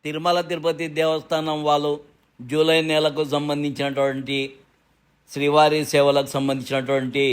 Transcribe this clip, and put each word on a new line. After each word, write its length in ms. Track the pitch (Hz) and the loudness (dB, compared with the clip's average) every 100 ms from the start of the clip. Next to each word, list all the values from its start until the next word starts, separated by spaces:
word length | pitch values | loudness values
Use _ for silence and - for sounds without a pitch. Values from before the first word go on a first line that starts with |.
తిరుమల 340 | 151 151 170 175 170 | -8 -4 0 0 0
తిరుపతి 360 | 170 165 156 165 151 | -4 -4 -4 -6 0
దేవస్థానం 600 | 160 160 - 160 156 151 151 | 0 0 -2 -4 -2 -2 0
వాళ్ళు 240 | 147 147 147 - _ _ _ 127 | 2 0 -4 -8 _ _ _ -4
జూలై 260 | 147 160 160 160 | 0 4 4 2
నెలకు 320 | 156 156 143 151 | 2 0 -2 -2
సంబంధించినటువంటి 1040 | 143 147 147 147 139 139 139 139 135 135 139 135 - _ _ _ _ _ _ _ | -2 -2 -2 -4 -4 -4 0 -2 -2 -4 -4 -4 -10 _ _ _ _ _ _ _
శ్రీవారి 480 | 139 143 151 151 156 143 | -2 2 6 4 4 2
సేవలకు 380 | 143 143 143 135 139 | 4 4 4 0 -2
సంబంధించినటువంటి 880 | 139 135 123 135 127 135 131 135 139 | -2 -2 -4 -4 -2 -2 -2 0 0